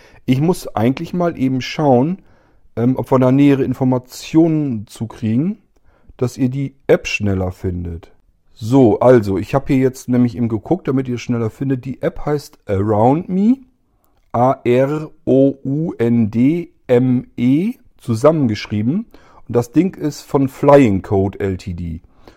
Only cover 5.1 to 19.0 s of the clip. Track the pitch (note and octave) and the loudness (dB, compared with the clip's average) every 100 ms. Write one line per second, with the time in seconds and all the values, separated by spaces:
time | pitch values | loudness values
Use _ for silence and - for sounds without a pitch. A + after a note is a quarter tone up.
5.1 | - A2 A2+ E3 G#3+ _ _ _ _ - | -8 -4 -2 -2 -6 _ _ _ _ -20
6.1 | - B2 - C3 C3+ C3+ - - D#3+ - | -6 -6 -2 -2 -2 -6 -6 0 0 0
7.1 | - G#2 F#2+ F#2 F#2 F#2+ F2+ F2 E2+ - | -4 -2 -2 -4 -6 -8 -6 -8 -12 -16
8.1 | _ _ _ _ _ G#2+ C3+ B2 G2 A#2+ | _ _ _ _ _ 0 4 6 6 6
9.1 | B2+ G#2 F#2+ - C#3 - C#3 C3 B2 - | 4 4 -2 -4 -4 -2 0 0 -2 -2
10.1 | B2 B2 A2+ A#2+ A2 - F3 - C3+ C3 | 0 0 -2 -4 -4 -4 -4 -2 -4 -4
11.1 | A#2+ - A#2 A2+ - C3+ C3+ B2+ B2+ D#3+ | -6 -6 -4 -4 -6 -6 -6 -6 -8 -6
12.1 | - - D3 - _ - G2 G#2 G#2 A2+ | -6 -4 -6 -6 _ -6 -2 0 2 2
13.1 | D3 F#3 F#3 G#3 C4+ - _ _ _ _ | 2 -2 0 0 0 -4 _ _ _ _
14.1 | _ _ A#2 B2 C3+ - B2 C#3 D3+ D#3 | _ _ 0 0 0 0 2 2 -2 -8
15.1 | - - C3 C#3 C3+ C3 C#3 E3 - A#2 | -10 0 4 4 0 -6 -4 -4 -2 0
16.1 | A#2 A2 G#2+ B2+ E3+ E3+ _ - B2 C3 | 2 0 2 0 0 -4 _ 0 2 2
17.1 | B2 - - A#2+ C#3+ G3+ B3+ _ _ - | 0 -4 -2 0 2 0 -6 _ _ -6
18.1 | A2+ C#3 D#3+ C3 G#2 - G#2+ A2 F3 | 2 2 4 2 -2 -4 -4 -2 -2